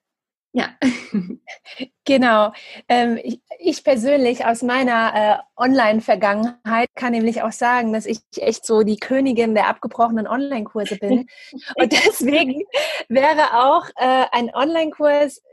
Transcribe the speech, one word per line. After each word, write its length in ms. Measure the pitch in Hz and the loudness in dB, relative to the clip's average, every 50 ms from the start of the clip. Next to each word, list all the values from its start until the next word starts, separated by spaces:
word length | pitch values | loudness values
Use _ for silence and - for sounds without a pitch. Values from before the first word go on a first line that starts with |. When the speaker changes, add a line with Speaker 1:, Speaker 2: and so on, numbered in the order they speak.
| _ _ _ _ _ _ _ _ _ _ | _ _ _ _ _ _ _ _ _ _
Speaker 1:
ja. 180 | - 247 - - - _ | -6 -4 -4 -4 -4 _
<laughs> 580 | 285 254 240 - - - - 202 175 180 - - _ - - - _ - - - 262 - _ _ _ | -2 -2 -2 -4 -8 -6 -6 -6 -6 -6 -10 -16 _ -20 -20 -20 _ -20 -16 -16 -16 -16 _ _ _
Speaker 2:
Genau. 480 | - 269 254 254 240 220 214 214 214 - - - - - - - - | 0 2 4 4 4 4 4 2 0 -2 -8 -18 -20 -20 -10 -4 0
Ähm, 320 | 240 240 240 240 226 - | 0 2 2 0 -2 -4
ich, 180 | - 240 - - _ _ - - | -6 -8 -10 -12 _ _ -18 -6
ich 240 | 339 349 - - - | -4 -4 -4 0 0
persönlich 600 | 302 262 220 220 277 294 277 254 240 247 240 - | 0 0 2 2 2 2 2 2 0 0 0 0
aus 180 | 226 233 233 | -2 -2 0
meiner, 520 | 262 240 247 262 262 247 233 226 226 220 - | -2 -2 0 0 0 0 0 0 0 0 0
äh, 240 | 214 214 214 202 - - _ _ | 0 2 2 2 0 -2 _ _
Online-Vergangenheit 1300 | - 240 262 269 262 226 214 220 220 - - 220 185 214 202 202 214 226 240 240 - - 214 226 233 247 - _ | -2 0 2 2 4 4 2 2 0 0 0 0 2 2 0 0 0 -2 -4 -6 -8 -6 -4 -2 -2 -2 -2 _
kann 160 | - 247 247 | -6 -6 -4
nämlich 300 | 233 226 220 233 226 233 | -2 0 0 -2 -2 -2
auch 100 | 214 226 | -4 -6
sagen, 400 | - - 247 240 247 247 233 220 | -4 -2 0 0 0 0 0 -2
dass 120 | 220 220 220 | -4 -4 -4
ich 140 | - 226 - - _ - | -6 -8 -8 -10 _ -10
echt 300 | - 190 220 226 - - | -4 -2 -2 -2 -2 -2
so 160 | - 220 214 | 0 2 2
die 140 | 220 208 214 | 2 2 0
Königin 580 | - - - 262 269 269 269 233 233 233 226 214 | -2 -2 -2 0 0 2 2 0 0 0 2 2
der 140 | 208 185 - | 2 2 2
abgebrochenen 580 | 226 - - 226 - - 233 233 226 214 202 | 0 -2 -8 -8 -2 0 0 0 0 -2 -2
Online-Kurse 680 | - 220 262 277 277 269 226 214 - - 214 202 - 202 | -2 -4 -4 -4 -4 -6 -8 -8 -8 -6 -6 -6 -6 -6
bin. 320 | 190 208 202 254 240 254 - - - - - | -6 -2 0 0 0 0 -4 -14 -20 -20 -20
Speaker 1:
<laughs> 240 | 285 262 - - - | -20 -18 -16 -8 -2
Speaker 2:
Und 160 | 277 - - | 0 0 2
deswegen 720 | 302 - - 440 - - 254 254 285 320 330 254 269 294 403 - - 554 605 - 605 - - - | 2 2 2 2 0 0 0 0 2 2 0 0 -4 -6 -8 -6 -4 -4 -4 -4 -6 -8 -8 -2
wäre 540 | 226 262 277 311 311 302 294 - 226 240 | 0 2 2 4 4 4 2 2 4 4
auch, 260 | 254 277 311 339 330 - - | 4 4 4 2 0 -4 -4
äh, 320 | - 247 254 262 262 254 - | -2 0 2 2 2 2 0
ein 200 | - 240 240 233 | 0 -2 -2 -4
Online-Kurs 880 | - 240 269 311 330 330 320 311 302 - 302 294 285 294 294 269 - - _ - | -2 -2 -2 0 0 -2 -2 -4 -2 0 2 2 4 2 2 0 -2 -4 _ -2